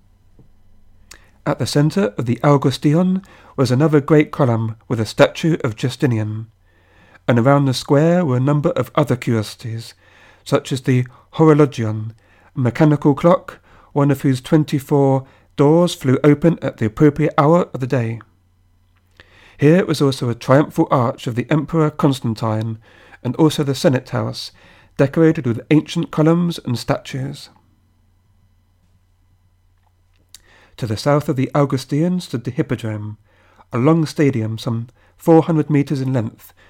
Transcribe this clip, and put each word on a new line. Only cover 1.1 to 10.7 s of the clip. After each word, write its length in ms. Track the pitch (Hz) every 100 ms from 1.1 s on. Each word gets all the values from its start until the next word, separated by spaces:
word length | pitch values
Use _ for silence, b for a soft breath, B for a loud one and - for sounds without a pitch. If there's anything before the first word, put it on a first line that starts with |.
| b b b
At 140 | - 147
the 80 | 127
centre 480 | 151 151 196 202 -
of 100 | 117
the 120 | 117
Augustion 800 | 151 143 143 131 151 151 180 185 - B B B
was 160 | 131
another 280 | 127 156 151
great 300 | 135 151 -
column 460 | - 135 113 113 113 -
with 140 | 117
a 60 | 110
statue 500 | - 139 - 170 156
of 100 | 135
Justinian, 720 | 107 131 - 135 113 107 110 113 _ b b b b b b -
and 120 | 120
around 260 | 117 143
the 100 | 139
square 500 | 127 - 143 160 175
were 120 | 175 127
a 40 |
number 300 | 131 147 156
of 220 | - 127
other 220 | - 147 120
curiosities, 800 | - 113 104 - 117 113 113 - b b b b
such 260 | b 143 -